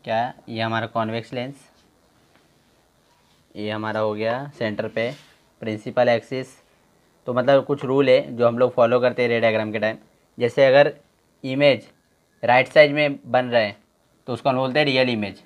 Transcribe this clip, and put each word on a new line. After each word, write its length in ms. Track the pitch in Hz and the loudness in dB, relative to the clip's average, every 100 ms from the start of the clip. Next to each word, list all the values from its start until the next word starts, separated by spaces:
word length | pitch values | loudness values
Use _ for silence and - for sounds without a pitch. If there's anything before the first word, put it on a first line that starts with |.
| - | -4
क्या? 280 | 110 123 - - | -4 -4 -8 -12
ये 120 | 113 | -6
हमारा 260 | 113 113 113 | -4 -4 -4
कॉन्वेक्स 440 | 113 110 113 117 | -4 -4 -6 -8
लेंस, 220 | 127 127 139 _ _ _ _ _ _ _ _ _ _ _ _ _ _ _ _ _ _ _ - | -10 -10 -14 _ _ _ _ _ _ _ _ _ _ _ _ _ _ _ _ _ _ _ -12
ये 140 | 104 | -8
हमारा 280 | 107 110 107 | -6 -6 -2
हो 140 | 107 | -4
गया 360 | 104 113 123 143 | -2 -4 -4 -8
सेंटर 380 | - 113 104 110 | -8 -6 -6 -8
पे 200 | 113 120 143 - _ _ _ | -6 -6 -8 -20 _ _ _
प्रिंसिपल 480 | 113 107 127 127 120 | -10 -8 -6 0 2
एक्सिस। 380 | 117 - 131 131 - _ _ _ _ _ _ - | 0 -2 -10 -10 -18 _ _ _ _ _ _ -4
तो 60 | |
मतलब 300 | 123 123 139 131 | -2 2 2 2
कुछ 180 | 143 127 | -6 -2
रूल 240 | 135 135 | 0 4
है 260 | 131 - 117 | 2 2 0
जो 100 | 120 | 0
हम 100 | 117 | 2
लोग 140 | 123 | 0
फॉलो 260 | 123 117 120 | 2 2 4
करते 220 | 123 120 | 0 0
हैं 80 | 120 | 0
रे 100 | 117 | 2
डायग्राम 320 | 113 110 107 | 2 0 -2
के 80 | 107 | -4
टाइम। 180 | 107 110 _ _ _ - | -4 -6 _ _ _ -4
जैसे 280 | 120 143 135 | -2 4 6
अगर 280 | 135 147 - _ _ _ _ | 6 4 0 _ _ _ _
इमेज 440 | 135 131 143 117 - _ _ _ _ _ | -8 2 2 2 -6 _ _ _ _ _
राइट 240 | 117 127 127 | 2 2 4
साइड 240 | 160 151 | 4 4
में 260 | 147 147 139 123 | 4 -2 -4 -2
बन 180 | 123 127 | -2 0
रहा 160 | 117 | 0
है 140 | 104 101 _ _ _ _ - | -2 -6 _ _ _ _ -10
तो 60 | |
उसको 160 | 117 143 | -4 -2
हम 60 | 127 | 0
बोलते 220 | 131 135 | 0 0
हैं 60 | 147 | 2
रियल 240 | 131 127 | 2 0
इमेज। 340 | 113 101 95 | -2 -6 -10